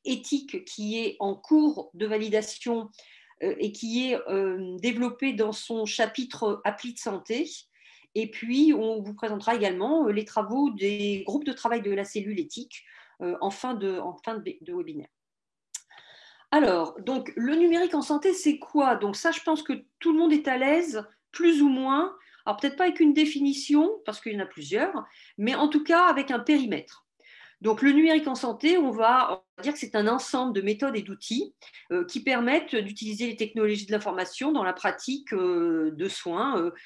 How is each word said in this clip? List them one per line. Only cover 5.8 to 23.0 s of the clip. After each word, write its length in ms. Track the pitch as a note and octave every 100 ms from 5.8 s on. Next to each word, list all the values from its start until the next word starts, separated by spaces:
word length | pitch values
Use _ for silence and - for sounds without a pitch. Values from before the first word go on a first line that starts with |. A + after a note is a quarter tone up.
chapitre 760 | G#3+ - A3 A3+ B3 - G#3+ G#3
appli 300 | G#3 G#3 B3
de 40 | A#3+
santé. 520 | A#3 F#3+ - A#3 D#4 - - _ _ _ _
Et 160 | G#3+ A3
puis, 420 | - A3+ C4 D#4
on 300 | A#3+ A3 A3
vous 120 | G3+
présentera 400 | G#3 A3+ G#3 A3+
également, 520 | A#3 G3+ F3+ A3 D#4+ B3
euh, 60 |
les 120 | G#3
travaux 460 | G#3+ A3 G3+ B3 C#4+
des 520 | G#3 G3 G#3 G3+ G3 F#3+
groupes 180 | B3+
de 80 | D4
travail 300 | A#3+ A#3 A#3
de 80 | G3+
la 140 | G3
cellule 340 | G3 G#3+ G3+ G3
éthique, 460 | D3+ - A#3+ - - - - _
euh, 160 | F3+ F3
en 100 | G3
fin 240 | G3 B3+
de, 240 | A#3 G3 F#3
en 180 | F3+ F3
fin 140 | - A3
de, 180 | F3 -
de 140 | D#3+
webinaire. 340 | F3+ D#3+ D3 - _ _ _ _ _ _ - - - _ - - _ _
Alors, 480 | D4+ B3+ F3 D#3+ -
donc, 320 | F#3+ C4 - -
le 200 | A#3+ D#4+
numérique 380 | F4 E4+ F4
en 80 | D4+
santé, 300 | C#4+ D4 F#4+
c'est 260 | F4+ D4+ D4
quoi ? 360 | - D4 C4+ A#3
Donc 200 | G3+ G3+
ça, 160 | E4
je 80 | D#4+
pense 220 | - D#4
que 220 | - B3+ - _
tout 140 | E4+
le 60 | D#4
monde 160 | E4+
est 140 | D4+ C#4+
à 100 | B3+
l'aise, 460 | C4+ D#4+ E4+ A3 G#3 _ _
plus 320 | - E4+ D4+
ou 60 | C#4+
moins. 440 | C4 C4 C#4 F#4 - - _
Alors, 140 | - G#3
peut-être 160 | C#4 C#4
pas 80 |
avec 160 | F4+ -